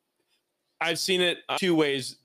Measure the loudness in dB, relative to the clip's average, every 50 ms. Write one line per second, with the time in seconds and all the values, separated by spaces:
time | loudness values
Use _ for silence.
0 | _ _ _ _ _ _ _ _ _ _ _ _ _ _ _ _ -4 -4 -2 -2
1 | -2 0 0 2 2 0 0 -2 -4 -6 -4 -2 0 2 4 4 2 2 0 -2
2 | -6 -8 -12 -10 -6